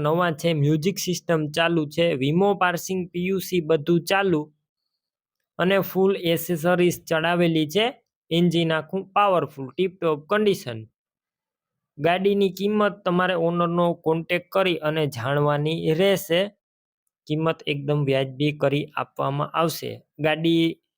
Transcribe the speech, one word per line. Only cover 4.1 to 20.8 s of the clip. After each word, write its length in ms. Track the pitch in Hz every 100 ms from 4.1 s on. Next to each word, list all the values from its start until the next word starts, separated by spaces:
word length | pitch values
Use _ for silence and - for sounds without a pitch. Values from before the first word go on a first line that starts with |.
| 196 196 156 151 _ _ _ _ _ _ _ _ _ _ -
અને 180 | 175 196
ફૂલ 300 | 180 185 190 190 175
એસેસરીઝ 680 | 165 160 170 170 180 175 - -
ચડાવેલી 640 | 160 165 175 170 160 151 185
છે. 100 | 233 - _ _ _
એન્જિન 400 | 165 175 165 165
આખું 280 | 160 151 190 190
પાવરફુલ, 540 | 214 208 175 139 - 131
ટીપટોપ 500 | - 185 185 170 147 151
કન્ડિશન. 520 | 208 214 190 127 113 113 _ _ _ _ _ _ _ _ _ _ -
ગાડીની 580 | 156 185 196 202 196 190
કિંમત 420 | 202 214 208 202 185
તમારે 300 | 175 180 180 165
ઓનરનો 400 | 175 175 175 175 170 165
કોન્ટેક્ટ 480 | 165 160 175 -
કરી 240 | 196 185 165 151
અને 140 | 160 147
જાણવાની 720 | 120 123 143 147 147 151 165 170 156
રહેશે. 400 | 196 185 185 170 202 - _ _ _ _ _ _ -
કિંમત 320 | 151 160 160 -
એકદમ 320 | 143 143 147 135
વ્યાજબી 440 | 135 135 131 147 147
કરી 240 | 139 143 147 -
આપવામાં 480 | 127 - 139 139 147
આવશે. 380 | 160 165 - 123 113 _ -
ગાડી 420 | 151 156 165 165 165 -